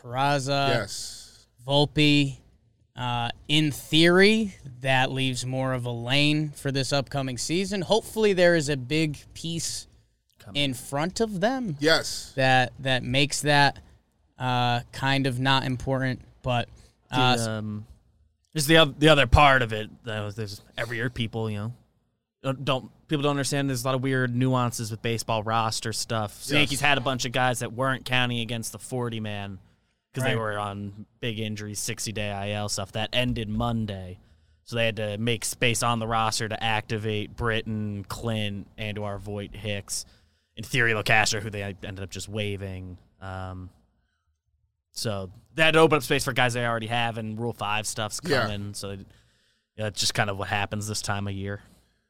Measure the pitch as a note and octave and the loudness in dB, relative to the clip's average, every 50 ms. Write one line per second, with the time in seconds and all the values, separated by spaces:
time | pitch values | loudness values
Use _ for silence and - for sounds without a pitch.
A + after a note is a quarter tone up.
0 | - B2 A#2+ B2+ C3+ C#3+ C#3+ C#3+ C3 C3+ C#3 C#3 C#3 C#3 C3+ A#2+ G#2 F#2+ - - | -14 -8 -2 0 0 2 2 0 0 0 0 0 2 2 2 0 -2 -4 -8 -10
1 | - - - - - - - - _ _ _ _ B2 C3 C#3 C#3+ D3 C#3 - D3+ | -10 -12 -14 -16 -18 -20 -20 -20 _ _ _ _ -4 2 4 4 4 4 4 4
2 | D3+ D3 D3 D3 C#3+ C#3 C3 - - _ _ _ _ _ _ _ _ _ - B2+ | 6 6 8 6 4 2 -2 -8 -16 _ _ _ _ _ _ _ _ _ -12 -8
3 | B2+ B2 A#2+ A#2+ A#2 A#2 - - - - D3 D#3 D#3 D3+ B2+ - - - - D#3 | -6 -4 -2 -2 -2 -4 -6 -8 -2 2 4 4 4 4 0 -4 -4 2 4 6
4 | E3 F3 F3 F#3 G3 G#3 A3 A3 A3+ G3 F#3 - - C#3 - B2 B2+ C3 C3 B2+ | 8 8 8 8 8 8 6 4 2 -2 -6 -10 -16 -18 -14 -6 0 2 2 4
5 | C3 C3+ C3 C3 C3 C3 B2+ A#2+ B2 B2+ C3 C3 C3 C3 C3 B2+ A#2+ B2 A#2+ A#2 | 2 2 0 0 0 0 0 -2 -4 -4 -4 -2 -2 -2 -2 -2 -4 -6 -6 -6
6 | A#2 A#2+ C3 C#3+ D3 D3 D3+ D3+ D#3 D3+ D3 - - C#3+ C3 C3+ C3 - C#3+ C#3+ | -2 0 4 4 4 4 4 2 0 -2 -6 -6 -4 -4 -2 -2 -2 0 0 -2
7 | C3 - - C#3 C3+ C3 B2+ A#2 - - D#3 F3+ G3 F#3 G3+ G3+ E3+ - G3 A3 | -2 -2 -4 -4 -4 -4 -6 -6 -4 -2 -2 -2 -2 -2 -2 -4 0 2 2 2
8 | - - - A3 A3 G#3 G3 F3 F3+ F3 E3+ E3 D3 C3+ D3+ C3+ B2 A#2+ D3+ D#3 | 2 -2 -2 2 4 4 6 6 6 6 6 6 2 0 -2 -4 -4 -2 0 0
9 | D#3+ D#3 C#3+ - - - - - - E3 E3+ E3 - - - - - _ _ _ | 0 0 -2 -6 -12 -18 -16 -10 -8 -6 -6 -4 -6 -6 -8 -8 -12 _ _ _
10 | _ _ _ _ _ _ _ _ - - G2 C#3+ C#3+ C#3 B2+ B2 - - C3+ C#3 | _ _ _ _ _ _ _ _ -16 -8 -2 0 0 0 -2 -4 -8 -6 -4 -4
11 | D#3 F3+ F#3 - A3+ A3 G#3 F3 F3 A3+ C4+ C4 B3 G#3 D3+ C#3 C#3+ D#3 A3+ - | -4 -2 -2 -2 -2 -2 -2 0 0 0 0 0 -4 -6 -4 2 4 4 4 4
12 | - - - - - - - C3+ C3 C3 C3 C3 B2+ A#2+ - - C3+ C3+ C3 B2 | 2 -2 -6 -8 -10 -8 -2 2 4 6 6 6 4 2 -2 -6 -2 0 0 0
13 | - - B2 C3+ D3 C#3 - - - D3 D3 C#3+ C#3+ C#3 - - - - - _ | 0 0 2 2 2 2 0 -2 0 4 6 6 6 4 4 0 -14 -20 -20 _
14 | _ _ _ _ _ _ _ - B2+ B2+ B2 B2 B2 A#2+ A#2+ A#2+ - - - - | _ _ _ _ _ _ _ -6 -4 -2 0 2 2 2 0 -2 -4 -6 -10 -2
15 | - C3+ C#3 C#3 C3+ C#3 B2 B2 C3 C3+ C3+ C3+ B2+ C3+ C3 A#2+ - C#3 C3+ C3 | 0 2 2 2 2 0 0 0 2 2 2 2 2 -2 -4 -4 -4 -4 -2 -2
16 | C3 C3 B2 - - - - _ - B2+ B2 A#2+ - - - - - _ _ _ | -2 -2 -4 -6 -10 -18 -18 _ -4 -2 -2 -2 -2 -4 -10 -20 -20 _ _ _
17 | _ - - B2+ B2+ B2+ B2 A#2 A2+ A2 A2 G#2+ G#2+ G#2+ G#2 G#2 A2 - - _ | _ -4 0 2 2 4 2 2 0 -2 -4 -4 -6 -6 -8 -10 -10 -14 -20 _
18 | _ _ _ _ _ _ _ _ _ _ - D#3 C#3+ C3+ D#3+ D#3+ D#3+ C#3+ A#2+ A2+ | _ _ _ _ _ _ _ _ _ _ -6 -2 2 6 8 8 6 6 4 4
19 | D3 D#3 D#3 C#3+ C3 A#2+ - - D3 C#3+ C3+ C3 B2 A2 A2 G#2+ G#2+ G#2 - - | 6 6 8 8 6 6 8 8 8 10 8 6 4 0 -2 -6 -6 -8 -12 -14
20 | - A#2 G#2+ G#2+ G#2 G#2 G2+ A2 A2 G2+ G#2 G2+ - - - - B2 A2+ A#2+ A2+ | -10 -6 -6 -4 -6 -6 -6 -6 -8 -8 -8 -14 -16 -14 -8 -8 -6 -6 -4 -4
21 | A#2+ B2+ B2 - A#2 A2 - A2+ A2+ A2 G#2 G2+ G#2 A2+ B2 - _ _ _ _ | -4 -4 -2 -4 -6 -4 -4 -4 -4 -4 -4 -4 -6 -8 -8 -12 _ _ _ _
22 | _ _ _ _ _ _ _ _ - C3+ C3+ C3 C#3+ C3+ C3+ B2+ G#2 G#2+ _ _ | _ _ _ _ _ _ _ _ -6 -6 -6 -4 -2 -2 -2 -2 -2 -8 _ _
23 | _ - D#3+ D3 C#3 D3 C#3+ C#3+ C3+ B2+ D3+ C#3+ C#3 C#3 C3+ B2 A#2 C3+ C3 C3 | _ -4 -2 0 0 0 0 0 0 0 0 0 0 0 -2 -2 -2 -2 0 0
24 | B2+ C3+ C3+ C3 B2+ B2 A#2+ B2 B2+ C3 B2+ B2+ B2 A#2+ - - A#2 G#2+ A2+ G#2+ | 0 0 0 0 0 0 0 2 2 2 2 2 2 0 -2 -4 -6 -6 -6 -4
25 | - A#2+ A#2 A2 - - A2+ A2 G2+ A2 A2 A2+ A2 A2+ A2 - - A#2 G#2+ - | -2 -2 -2 -2 -2 -2 -2 -2 0 0 0 2 2 0 0 -2 -4 -4 -4 -4
26 | - - A#2 A2+ G#2+ G2+ - - - - C#3+ D3 D3 A#2+ C#3 B2 C#3+ D3 C#3+ C3+ | -4 -4 -2 -4 -4 -4 -8 -10 -6 0 2 2 2 2 0 0 2 4 4 4
27 | A#2+ C3+ C3 B2 B2 B2+ A#2 C3+ B2+ B2+ B2 - A#2+ G#2+ - A#2 C3 C3+ C3 B2 | 2 0 -2 -2 -2 -2 0 2 2 2 2 0 -4 -6 -4 -2 -2 -2 -2 -2
28 | - - B2 B2+ B2+ A#2+ A#2+ A#2+ A#2 G#2+ A#2+ A2+ A2 - - G#2+ - - B2+ B2+ | -4 -2 0 0 0 0 0 -2 -4 -4 -6 -8 -8 -8 -10 -12 -12 -6 -4 -4
29 | A#2+ A#2+ A2+ A2+ G#2+ G#2+ G#2 G2+ G2+ G2+ G2 F#2+ - _ _ _ _ _ _ _ | -4 -4 -4 -6 -6 -6 -6 -8 -8 -10 -12 -14 -16 _ _ _ _ _ _ _
30 | _ _ - C3+ B2+ C3+ C3 A2+ A2+ G#2+ G#2 G#2 G#2 G#2 G2+ G2+ G2+ G2+ G2 G#2+ | _ _ -6 -2 -2 0 0 0 -2 -2 -4 -4 -4 -6 -6 -8 -10 -10 -12 -14
31 | G2+ _ _ - - A#2+ A2 G#2 A2 G#2+ G#2+ G#2 G#2 G#2 G#2 - - - A2+ - | -18 _ _ -10 -8 -8 -6 -4 -6 -6 -6 -8 -8 -10 -8 -8 -6 -6 -6 -6
32 | - A#2 G#2 A2 G#2 G#2 G2+ G2 G2 G#2 G#2 G#2 G#2 G2+ - - G2 - - - | -6 -8 -6 -4 -4 -4 -4 -6 -4 -4 -4 -4 -4 -4 -4 -6 -6 -6 -6 -6
33 | A2 G#2+ - B2 B2+ B2 A#2+ A#2 A2+ G#2 G#2+ A2 A#2 A#2 A#2 A2+ A2 G2+ G2 F#2+ | -6 -2 0 0 0 0 0 -4 -4 -4 -4 -2 -2 -2 -2 -2 -2 -4 -6 -8
34 | F#2 F2+ F2+ - _ _ _ _ _ _ _ _ _ - A#2 A#2 A#2 A2+ G#2 G#2+ | -10 -12 -14 -16 _ _ _ _ _ _ _ _ _ -6 -2 0 0 0 0 -2
35 | G#2+ G#2 G#2 G#2 A2+ A#2+ A#2 G#2 - - - - - B2 A2+ - B2 A#2+ A#2+ A2+ | -4 -4 -4 -2 0 0 0 0 -2 -6 -4 0 2 2 2 2 2 2 2 0
36 | A2 A2 A#2 A2+ A2+ A2 A2 - A#2+ G#2+ G#2+ - - A2+ A2 G#2+ - - A#2+ G#2+ | 0 0 0 2 2 2 0 -2 -4 -4 -4 -4 -2 0 0 -2 -2 -2 -4 -4
37 | G#2 A2+ G#2+ G#2 G#2+ - - - A#2+ A#2 A2 A2 - A2 A2 G#2+ G#2+ G#2 G2+ G2+ | -2 -2 -4 -4 -6 -8 -8 -4 -2 -2 0 -2 -2 -4 -4 -4 -4 -4 -6 -8
38 | F#2+ - - - - A#2 A2 G#2+ G#2+ G#2 G2+ G2+ - - - - A2 G#2+ G#2 G#2 | -8 -10 -10 -6 -4 -4 -2 -2 -2 -4 -6 -8 -12 -14 -12 -10 -8 -8 -6 -6
39 | G#2 G2+ G2+ G2+ F#2+ G#2 G2+ G#2 G2+ - - G#2 G#2+ G#2+ G#2 G2+ F#2+ - - - | -6 -8 -8 -8 -8 -8 -8 -8 -10 -10 -12 -10 -8 -6 -6 -6 -6 -8 -8 -8
40 | - - - _ _ _ _ _ _ _ _ - A2 - - C3 A#2+ A#2 A2+ G#2+ | -8 -10 -18 _ _ _ _ _ _ _ _ -16 -12 -4 0 2 2 2 2 0
41 | G2+ - A#2 A2 G#2+ - - G#2+ G2 A2+ G2 G#2 G2 G2+ F#2+ - - F2+ G2 F#2+ | 2 4 4 4 4 4 0 -2 -4 -6 -8 -8 -8 -8 -10 -12 -12 -12 -10 -10
42 | G2 F#2+ - F#2+ F#2 - G2+ A2 G#2 G#2 G2+ F#2+ G2 F#2+ F#2+ F#2 F#2 F#2 F2+ - | -12 -10 -10 -12 -12 -8 -6 -6 -4 -4 -6 -6 -8 -10 -10 -12 -12 -14 -16 -18
43 | _ _ _ - F#2+ F#2+ F#2+ F#2+ F#2+ F#2 F#2 F#2 F#2 F2+ _ _ _ _ _ _ | _ _ _ -18 -14 -12 -10 -10 -10 -10 -12 -12 -14 -16 _ _ _ _ _ _
44 | _ _ _ _ _ _ _ _ _ _ _ _ _ _ _ _ _ _ - - | _ _ _ _ _ _ _ _ _ _ _ _ _ _ _ _ _ _ -12 -8
45 | - A#2+ G#2 G2 F#2+ F2+ - - _ _ - C#3 D#3+ D#3+ D#3 D#3+ E3 D#3+ D#3 D3 | -6 -6 -6 -6 -8 -12 -14 -20 _ _ -2 2 2 6 8 8 8 8 6 4
46 | - - D3+ C3+ - C#3+ B2+ C3+ B2+ B2 A#2+ B2 A#2+ A#2 A#2 A#2 A2+ G#2+ A#2 A#2+ | 2 2 0 0 0 0 2 2 2 2 2 0 -2 -2 -2 -2 -2 -2 -2 0
47 | A#2 A#2 A2 A#2 A2 A2 G#2+ G#2+ A#2+ A#2+ A2 - G#2+ G2+ G#2+ G#2+ G#2 - - - | 0 -2 -2 -4 -6 -8 -6 -6 -6 -6 -6 -6 -4 -4 -4 -4 -4 -4 -6 -4
48 | A2 G#2 - - - - C#3+ B2+ A2+ G#2+ G#2 G2+ G2+ G#2 G2+ - - G2 G2 F#2+ | -6 -6 -6 -6 -2 0 0 0 0 -2 -4 -6 -8 -8 -10 -10 -10 -10 -10 -12
49 | G2 - - _ _ _ _ _ _ _ _ _ _ _ _ - A2 G#2+ G2 - | -14 -18 -20 _ _ _ _ _ _ _ _ _ _ _ _ -6 -6 -6 -2 -2
50 | - - - - A#2 G#2 G2+ F#2+ G2+ - A2 G2+ G2+ G2 - G#2+ G2+ G#2+ G#2+ - | -2 0 2 0 0 0 0 -4 -4 -2 -2 -2 -2 -2 -4 -6 -4 -4 -6 -6
51 | - - G#2 G2+ G2+ G2+ G2 G2 G2 G2 G2+ G2+ - - _ _ _ _ _ _ | -4 -4 -4 -4 -4 -6 -6 -6 -6 -8 -8 -10 -12 -18 _ _ _ _ _ _
52 | _ _ | _ _